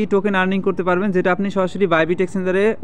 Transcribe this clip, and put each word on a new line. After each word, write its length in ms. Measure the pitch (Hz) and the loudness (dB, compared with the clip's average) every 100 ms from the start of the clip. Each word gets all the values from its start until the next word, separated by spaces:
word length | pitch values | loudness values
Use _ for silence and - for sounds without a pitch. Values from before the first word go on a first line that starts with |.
| 214 | 0
টোকেন 220 | 196 202 190 | 0 0 0
আর্নিং 180 | 185 190 185 | 0 0 0
করতে 160 | 180 180 | 0 0
পারবেন, 200 | 180 202 180 | 0 2 0
যেটা 140 | 180 180 | 0 0
আপনি 120 | 202 196 | -2 -2
সরাসরি 300 | 185 185 190 | -2 0 0
Bybit 260 | 160 160 175 | 2 2 0
এক্সচেঞ্জারে 400 | 185 190 185 185 208 - | -2 -2 -2 0 0 0